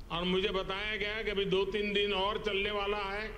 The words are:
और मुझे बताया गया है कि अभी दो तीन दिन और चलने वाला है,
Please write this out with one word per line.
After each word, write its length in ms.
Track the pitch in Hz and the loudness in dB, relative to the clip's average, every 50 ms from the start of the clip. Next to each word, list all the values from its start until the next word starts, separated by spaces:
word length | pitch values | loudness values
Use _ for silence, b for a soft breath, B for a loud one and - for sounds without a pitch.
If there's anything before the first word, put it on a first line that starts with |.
| - - | -10 -6
और 140 | 160 165 175 | -4 -2 0
मुझे 260 | 185 180 185 190 208 | 2 2 2 2 2
बताया 460 | 190 190 185 175 190 196 208 214 214 | 0 0 -2 -2 -2 -4 -2 -2 -2
गया 200 | 208 196 208 214 | -2 -2 -2 -4
है 80 | 220 220 | -4 -2
कि 80 | 208 | -2
अभी 140 | 208 190 196 | 0 0 2
दो 200 | 185 175 190 196 | 4 4 2 2
तीन 280 | 190 196 214 208 208 202 | 2 0 0 0 2 2
दिन 200 | 202 202 202 202 | 2 2 2 2
और 300 | 185 190 202 220 214 - | 2 2 2 0 0 0
चलने 260 | 214 202 190 202 208 | 0 0 0 0 0
वाला 260 | 208 208 202 202 208 208 | 0 0 0 0 0 0
है, 300 | 202 196 196 208 214 220 - | -2 -2 -4 -4 -6 -6 -8